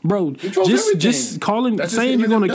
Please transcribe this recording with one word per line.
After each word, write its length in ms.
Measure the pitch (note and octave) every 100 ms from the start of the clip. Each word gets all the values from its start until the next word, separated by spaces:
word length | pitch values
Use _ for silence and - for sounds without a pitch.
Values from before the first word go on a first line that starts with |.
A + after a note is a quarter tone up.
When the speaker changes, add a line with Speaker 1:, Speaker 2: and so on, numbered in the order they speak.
Speaker 1:
bro? 280 | E3 G3+ D#3+ C3+
Speaker 2:
He 120 | G3
trolls 180 | F#4 F#4
Speaker 1:
Just, 160 | - A4
Speaker 2:
everything. 120 | F3
Speaker 1:
just 400 | G3 B3+ A#3 D#3+
calling, 340 | - A3 B3+ G#3
Speaker 2:
That's 140 | F3
just 100 | A3+
Speaker 1:
saying 180 | B3 B3+
you're 80 | A3
Speaker 2:
Eminem 40 |
Speaker 1:
gonna 160 | A3 F#3